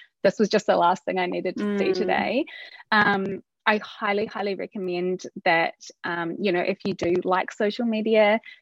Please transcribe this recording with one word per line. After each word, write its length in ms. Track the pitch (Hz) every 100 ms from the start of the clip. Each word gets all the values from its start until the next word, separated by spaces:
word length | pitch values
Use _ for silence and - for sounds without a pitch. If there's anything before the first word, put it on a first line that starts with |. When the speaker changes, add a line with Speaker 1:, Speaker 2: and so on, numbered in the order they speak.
| - _
Speaker 1:
this 140 | 196 -
was 120 | 202
just 180 | 202 -
the 100 | 180
last 260 | 170 190
thing 140 | - 185
I 80 | 180
needed 320 | 175 180 185
to 200 | 208 202
see 100 | 190
Speaker 2:
Mm. 20 | 185
Speaker 1:
today." 500 | 185 - - 240 330 - - - -
Um, 520 | 214 202 196 196 190 - _ 220
I 120 | 214
highly, 440 | - - 208 202 214
highly 260 | 214 202
recommend 720 | 185 - 214 185 175 180 180 - -
that, 300 | 180 165 165 - - -
um, 320 | - 170 165 -
you 120 | 202
know, 80 | 175
if 180 | - 196 196
you 80 |
do 220 | 185 175 180
like 280 | 180 185 -
social 320 | - 208 226
media, 560 | 233 220 220 220 208 220 - -